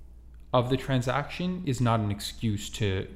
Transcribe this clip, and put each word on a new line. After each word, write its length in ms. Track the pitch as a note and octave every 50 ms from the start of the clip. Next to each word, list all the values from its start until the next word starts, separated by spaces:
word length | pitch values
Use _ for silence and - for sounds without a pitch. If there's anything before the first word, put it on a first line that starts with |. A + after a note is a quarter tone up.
| - - - - - - - - - - -
of 160 | B2+ A#2+ B2
the 80 | C3+ B2+
transaction 840 | - - C3+ B2+ A#2+ C3 B2 C#3 C#3+ - - - F3+ F3+ F#3 F3+ F3+
is 140 | D3+ B2+ A2
not 200 | B2+ A#2 A2+ A2+
an 100 | G#2+ G#2
excuse 600 | G2+ G#2 - - - - - A2+ G#2 G2+ G#2 -
to, 340 | - - A2 G2 F#2+ F#2+ - - -